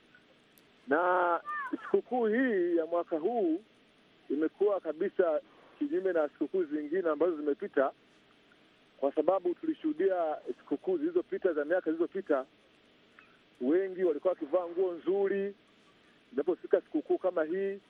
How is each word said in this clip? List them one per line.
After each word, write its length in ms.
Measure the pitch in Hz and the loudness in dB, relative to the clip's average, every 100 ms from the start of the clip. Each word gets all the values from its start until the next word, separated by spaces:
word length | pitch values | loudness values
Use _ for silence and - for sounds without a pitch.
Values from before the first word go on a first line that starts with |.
| _ - _ _ _ - _ _ - | _ -20 _ _ _ -20 _ _ -2
Na 520 | 151 180 180 175 170 - - 988 | 2 4 2 2 0 -2 -8 -6
sikukuu 540 | - - 202 - 247 220 | -8 -8 -8 -4 -2 0
hii 520 | 226 262 196 175 170 | 2 0 0 0 0
ya 80 | 160 | -2
mwaka 320 | 170 170 160 | -4 -2 -2
huu 440 | 220 247 349 392 - _ _ _ _ _ - | -2 0 0 -2 -6 _ _ _ _ _ -8
imekuwa 500 | 302 311 - - 403 | -2 -2 0 0 0
kabisa 640 | - - - - 349 147 - - - - | -4 -4 -2 2 2 2 -4 -20 -14 -6
kinyume 340 | 143 330 - | -2 0 0
na 160 | 165 151 | 2 0
sikukuu 340 | - 147 190 | -2 -2 -2
zingine 460 | 156 151 147 190 170 | -2 -2 -2 -2 0
ambazo 260 | 147 175 151 | 2 2 0
zimepita, 540 | 147 143 170 - 135 - _ _ _ _ _ _ _ _ _ - | -2 -2 -2 0 0 0 _ _ _ _ _ _ _ _ _ -2
kwa 140 | 139 156 | -2 0
sababu 380 | 156 190 175 | 2 2 2
tulishuhudia 840 | 175 160 - 156 151 - 180 160 151 - | -4 -4 -2 -2 0 0 2 -2 -4 -8
sikukuu 500 | - - 143 - 180 | -10 -6 -6 -2 -2
zilizopita, 560 | 156 175 - 190 190 | 0 -2 -2 -2 0
za 120 | 151 147 | 0 0
miaka 260 | 185 160 | 0 0
zilizopita, 540 | 160 170 196 - 139 135 _ _ _ _ _ _ - - _ _ - | -2 -2 -4 -2 -2 -2 _ _ _ _ _ _ -20 -20 _ _ -4
wengi 420 | 127 175 196 185 | 0 2 0 0
walikuwa 300 | 180 147 185 | 0 2 0
wakivaa 340 | 175 139 180 175 | -2 0 0 0
nguo 240 | 170 190 | -2 -2
nzuri 600 | 170 131 196 196 196 202 196 _ _ _ _ _ _ _ | -2 -2 0 2 0 -2 -6 _ _ _ _ _ _ _
inapofika 480 | 247 - 330 - - | -4 -2 -2 2 0
sikukuu 360 | - 311 - 359 | 2 -4 0 0
kama 260 | 180 180 | 0 0
hii. 360 | 156 190 196 196 - | 0 -2 -2 -6 -10